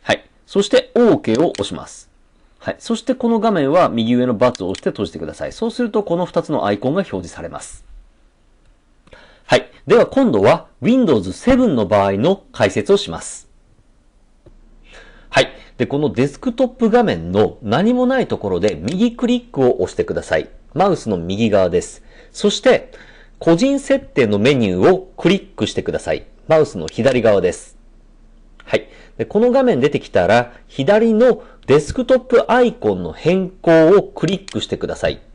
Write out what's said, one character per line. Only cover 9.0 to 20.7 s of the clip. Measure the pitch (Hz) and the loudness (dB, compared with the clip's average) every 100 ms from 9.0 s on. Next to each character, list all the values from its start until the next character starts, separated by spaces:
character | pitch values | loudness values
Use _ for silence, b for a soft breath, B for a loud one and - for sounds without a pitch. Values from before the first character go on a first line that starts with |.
| _ b b b - | _ b b b -2
は | 127 | -2
い。 | - b - | -2 b 2
で | 226 | 2
は、 | 190 | 4
今 | 269 254 | 2 2
度 | 110 | 4
は | 104 165 - _ | 2 2 -2 _
Windows | 156 262 226 117 92 | 0 2 2 2 0
セ | - - 254 | -4 0 2
ブ | 247 | 2
ン | 127 | 0
の | 95 | 2
場 | 104 98 | 2 2
合 | |
の | 98 147 196 _ | 0 0 -2 _
解 | - 104 | -2 0
説 | 104 - | 0 0
を | 202 | 0
し | - | 0
ま | - | -12
す。 | - - _ _ _ _ _ _ _ _ _ _ - - _ _ b b b b b | -12 -18 _ _ _ _ _ _ _ _ _ _ -20 -20 _ _ b b b b b
は | - | -2
い。 | - B B - | -2 B B -6
で、 | 123 | -4
こ | 139 | -2
の | 147 | -2
デ | 98 143 | 0 -2
ス | - | -2
ク | 262 | -8
ト | 233 254 | -2 -2
ッ | |
プ | - 226 | 0 2
画 | 233 | 2
面 | 208 90 87 | 0 -2 -2
の | 135 214 - | 0 0 -2
何 | 104 123 214 247 | -4 0 2 0
も | 254 | 0
な | 262 | 0
い | 190 | -2
と | 107 | -4
こ | 101 | -4
ろ | 90 | -2
で | 202 73 | -2 -4
右 | 92 180 233 233 | -6 -2 -2 0
ク | 233 | -2
リ | 247 | -2
ッ | - | -4
ク | 143 123 | 0 0
を | - | 0
押 | 90 | -4
し | - | -4
て | - | -4
く | |
だ | 85 | -4
さ | - 82 | -2 -4
い。 | - - - | -4 -16 -12